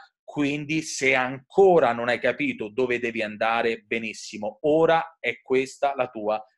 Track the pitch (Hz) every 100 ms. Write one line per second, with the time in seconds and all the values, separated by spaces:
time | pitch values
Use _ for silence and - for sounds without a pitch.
0 | - _ - - 143 147 147 156 156 -
1 | 135 135 127 135 - - 196 170 127 117
2 | 120 117 127 120 143 117 107 107 127 120
3 | 117 113 107 107 110 117 117 110 - 113
4 | 113 104 - 107 104 - 151 156 165 165
5 | - - 123 117 - 131 131 - 139 135
6 | 127 113 104 107 -